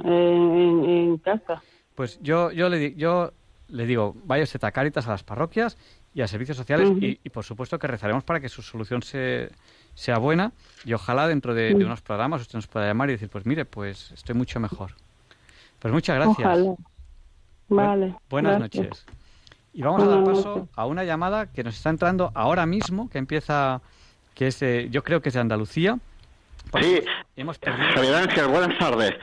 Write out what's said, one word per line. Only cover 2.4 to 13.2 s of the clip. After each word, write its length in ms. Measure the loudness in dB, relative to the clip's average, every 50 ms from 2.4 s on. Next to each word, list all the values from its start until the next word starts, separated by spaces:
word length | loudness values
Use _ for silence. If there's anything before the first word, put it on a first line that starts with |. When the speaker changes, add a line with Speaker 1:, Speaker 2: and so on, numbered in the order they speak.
| 2 0
Speaker 2:
yo 180 | 0 0 0 0
le 80 | 2 0
di-, 160 | -2 -2 -4
yo 360 | -2 0 0 2 2 0 -2 -6 _ _ _ _ _ -18 -12
le 160 | -8 -4 -2
digo, 300 | 0 2 2 2 0 -2 -6 -4
vaya 200 | -2 0 0 0
usted 180 | -2 -2 -4 -4
a 60 | -2
Cáritas, 340 | -2 -2 -2 -2 -2 -4 -4
a 40 | -4
las 120 | -6 -6
parroquias 540 | -8 -8 -6 -6 -6 -4 -2 -2 -2 -2 -4 -10 _ -20 -20 _ _ _ -6
y 80 | -4
a 60 | -4 -4
servicios 280 | -4 -6 -8 -8 -8
sociales, 320 | -8 -4 -2 2 2 4 4
Speaker 1:
Ujú. 120 | 4 2
Speaker 2:
y, 200 | 0 -2 -4 -6
y 60 | -10 -12
por 160 | -12 -10 -10
supuesto 340 | -10 -10 -10 -8 -8 -6 -6
que 80 | -4
rezaremos 380 | -6 -6 -4 -2 -2 -2 -2 -2
para 160 | -2 -4 -4
que 80 | -4 -8
su 140 | -12 -14
solución 400 | -16 -12 -10 -10 -6 -6 -6 -6
se, 480 | -6 -6 -6 -6 -4 -4 -4 -4 -6 -8 -12 _ _ _ _ _ _ _ -20
sea 220 | -8 -4 -2 0 2
buena, 340 | 2 2 2 2 0 -2 -4 -10 -20 -20 _ -12 -6
y 80 | -4 -4
ojalá 340 | -4 -2 -2 0 0 2 2
dentro 240 | 0 0 -2 -2 0
de, 200 | 0 2 4 4
de 20 |
Speaker 1:
Sí. 60 | 4 2
Speaker 2:
unos 160 | 0 -2 -6
programas 400 | -8 -6 -4 -2 -2 -2 -4 -6
usted 140 | -8 -8 -10
nos 120 | -10 -10
pueda 200 | -6 -4 -2 -2
llamar 240 | 0 0 0 0 -2
y 20 | -2
decir, 140 | -4